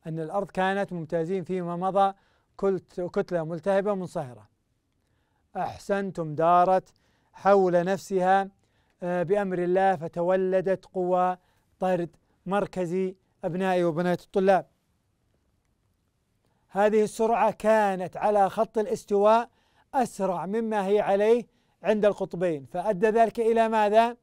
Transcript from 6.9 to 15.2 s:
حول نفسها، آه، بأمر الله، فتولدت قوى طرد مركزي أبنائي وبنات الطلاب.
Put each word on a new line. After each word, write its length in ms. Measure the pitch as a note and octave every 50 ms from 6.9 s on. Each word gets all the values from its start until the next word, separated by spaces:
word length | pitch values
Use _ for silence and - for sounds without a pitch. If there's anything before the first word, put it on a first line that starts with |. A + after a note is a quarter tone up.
| _ _ _ _ _ _ _ _ _
حول 520 | - - F#3+ G3+ G3+ F#3+ F#3 F3 F3 E3+
نفسها، 640 | F3+ G3 F#3 - - G3+ F#3 F3+ F#3 F#3+ G3 G3 G3 G3 _ _ _ _ _ _ _ _ _ -
آه، 200 | F3 F3+ F3+ F3
بأمر 360 | D#3 G3 G#3 G3+ F#3+ F3+ F3
الله، 380 | F3 F3 F3+ F#3+ F#3+ G3 F#3+
فتولدت 880 | D#3+ D#3 E3 _ F3 E3+ F3 F#3 F#3+ F#3+ F#3 F#3 F#3+ F3 F#3 F#3+ F3+ _
قوى 520 | - _ F#3+ F3+ F3+ F3+ F3+ F3+ F3+ F#3 F3+ _ _ _ _ _ _ _ _
طرد 380 | - F#3 F#3 F3 E3+ E3 _ _ _ _ _ _ _
مركزي 720 | F3 F#3 G3+ G3 - - F#3 F3+ E3 E3+ F#3 F#3+ F#3 F#3 _ _ _ _ _ -
أبنائي 400 | F#3 D#3+ F3+ F#3+ F#3+ F#3 F3+ F3
وبنات 360 | E3+ D#3+ D3+ F3+ F3+ F3 E3+
الطلاب. 460 | - _ - G3+ F#3+ F#3+ G3 F3 D3 _ _ _ _ _ _ _ _ _ _ _